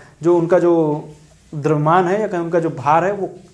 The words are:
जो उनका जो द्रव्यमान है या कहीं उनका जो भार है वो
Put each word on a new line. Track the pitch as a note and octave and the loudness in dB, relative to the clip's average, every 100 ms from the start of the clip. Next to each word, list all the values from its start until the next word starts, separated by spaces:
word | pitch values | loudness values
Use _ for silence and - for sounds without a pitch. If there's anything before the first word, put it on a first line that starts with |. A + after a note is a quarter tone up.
| - - | -20 -4
जो | D#3+ F3 | 0 2
उनका | E3 F3+ | 2 2
जो | F3 E3+ D#3 D3+ - - - _ - | 4 2 0 -2 -8 -20 -20 _ -14
द्रव्यमान | D3+ D3+ D3+ D3+ F3 F3 | -6 -2 0 2 2 2
है | G#3 | -2
या | G#3 | -4
कहीं | F3 | -4
उनका | E3+ E3+ | -2 -2
जो | E3 | -2
भार | C3 C#3 E3 | -4 0 2
है | F#3 | 0
वो | G3 F3+ - - | -4 -8 -12 -20